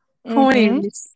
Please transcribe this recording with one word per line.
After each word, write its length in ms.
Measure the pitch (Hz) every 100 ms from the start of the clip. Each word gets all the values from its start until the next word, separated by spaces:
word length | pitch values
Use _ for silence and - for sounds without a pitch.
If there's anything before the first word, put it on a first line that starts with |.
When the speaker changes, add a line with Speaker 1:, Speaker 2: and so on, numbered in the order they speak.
| _ _
Speaker 1:
Com 240 | - 226 269
Speaker 2:
Uhum. 60 |
Speaker 1:
eles. 580 | 254 214 262 302 - -